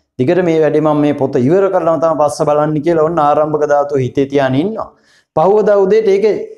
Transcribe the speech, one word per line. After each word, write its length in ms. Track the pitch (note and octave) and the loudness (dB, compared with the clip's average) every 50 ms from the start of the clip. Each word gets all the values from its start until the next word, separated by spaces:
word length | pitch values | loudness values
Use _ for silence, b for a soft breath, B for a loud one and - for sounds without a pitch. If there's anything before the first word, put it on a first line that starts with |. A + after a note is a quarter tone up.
| _ _ _ - | _ _ _ -4
දිගට 200 | B2+ D3 F3 F3+ F3+ | -2 0 0 0 0
මේ 180 | E3 D#3+ D#3+ | 0 2 2
වැඩේ 240 | D#3 D3 D3+ D#3 D#3 | 2 2 2 0 0
මම 140 | D3+ D3+ D3 | 0 0 0
මේ 120 | D3 D3 C#3+ | 0 0 0
පොත 220 | C#3+ C3+ C3+ C#3 | -2 -2 -2 0
ඉවර 300 | C3 B2 C3+ F3 G3 G3 | 0 0 2 2 2 2
කරලම 320 | F#3+ F#3 F3+ E3 E3 E3 D3 | 0 0 0 0 0 0 0
තමයි 160 | D#3+ E3 D#3 | 0 0 0
පස්ස 320 | C#3+ D3+ D3 - - D#3 | 0 0 -2 -2 -2 -2
බලන්නේ 380 | D3 D3 D3+ D3+ D#3 D3+ D3+ C#3+ | 0 0 0 0 -2 -2 -2 -2
කියලා 240 | E3+ E3+ D#3+ D3+ D#3+ | 0 0 0 0 0
ඔන්න 100 | F3 D#3+ | 0 0
ආරම්භක 480 | D3 D3 D3 D3 D3+ D#3 D3+ D3 D3 | 0 2 2 0 0 0 -2 -2 0
ධාතුව 320 | C#3+ C#3+ C#3+ C#3+ C#3+ D3 C3+ | 0 0 0 0 0 -2 -4
හිතේ 260 | B2+ B2 - C#3+ C3+ | -4 -2 -2 -2 -2
තියාගෙන 300 | C3+ C#3 C#3+ C3+ C3 C3 | 0 0 -2 0 0 0
ඉන්නවා. 320 | C3+ E3+ G#3+ A3 F#3 - - - b b b b b b b b | -2 -2 -2 -4 -8 -10 -12 -16 b b b b b b b b
පහුවදා 400 | D#3 D#3+ F#3+ G#3 G#3+ G3+ G#3 G3+ | 0 2 2 2 2 2 2 2
උදේට 320 | G3+ F#3+ F#3+ G#3+ A3 G#3+ | 2 2 2 2 2 2
ඒකේ 280 | G3 G3 G3 G#3+ G#3+ F3+ - - - - | 2 2 2 2 0 0 -2 -6 -12 -16